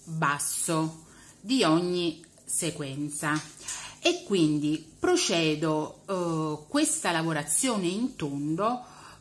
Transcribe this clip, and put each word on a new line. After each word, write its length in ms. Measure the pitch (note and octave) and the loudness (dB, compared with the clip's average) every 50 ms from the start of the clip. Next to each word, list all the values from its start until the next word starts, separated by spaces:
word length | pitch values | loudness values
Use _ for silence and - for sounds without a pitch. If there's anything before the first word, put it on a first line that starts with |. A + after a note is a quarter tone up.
| - | -12
basso 1000 | E3+ D#3+ D#3+ D#3+ C#3 C#3+ C#3 - - - - - - E3 D#3 D#3+ D#3+ D#3+ - - - - - - - - - | -8 -2 0 2 2 2 0 -2 -2 -2 -2 0 0 2 0 0 -2 -4 -10 -18 -20 -20 -20 -20 -20 -20 -14
di 240 | - G3+ C4 C4 F#3+ | -2 0 2 4 6
ogni 600 | D#3+ D#3 E3+ F3+ F3+ F3+ F3+ F3 E3 D#3 - - - - - - | 6 4 4 4 2 0 0 0 -2 -4 -6 -12 -20 -20 -16 -8
sequenza, 920 | - - - F3+ D#3 - - D3 C3+ C3+ C#3+ D3 D3 - - E3 D3+ D3+ D3+ - - - - - - - - - - - - | -6 -4 -2 -2 -2 -4 -4 -6 -6 -6 -6 -6 -6 -4 -2 0 0 0 0 -2 -8 -14 -14 -12 -12 -10 -10 -12 -14 -10 0
e 220 | - E4 F4 - | 0 0 0 0
quindi 680 | - - G3+ F3+ D#3+ D3+ D3+ D3 D3 D3 D#3 D#3 - - - - | 0 0 4 4 4 4 4 2 0 0 -2 -2 -6 -12 -8 -2
procedo, 1040 | F4 F4+ F4+ F4 - - F#3+ E3 D#3+ D#3 D3+ D3+ E3 D#3+ D#3 D3+ D3 - - - - | 2 2 2 2 2 2 2 2 4 2 2 2 2 0 0 0 -2 -4 -8 -12 -6
eh, 600 | - G3 F3+ F3 E3+ E3 D#3 D#3 D#3 D3+ D3 - | -4 -2 -2 0 0 0 0 0 -2 -4 -6 -6
questa 460 | - - D4 D#4 C#4+ - - - F#3+ | -2 0 2 2 2 0 0 0 0
lavorazione 760 | E3+ D#3+ D#3+ E3 D#3+ D3+ D3 - - - - C4 A#3 G3+ F3+ E3+ | 2 2 0 0 0 -2 0 0 0 2 2 2 2 2 0 0
in 280 | F#3 G#3 B3 B3+ - | 0 0 -2 -4 -4
tondo, 760 | - E3 C#3+ C#3 C#3+ D3 D3+ D#3+ F3 G3+ A3+ B3 B3 - - - - - - - - | -6 -6 -4 -4 -4 -2 -2 0 0 0 0 -2 -2 -6 -12 -18 -20 -20 -20 -20 -16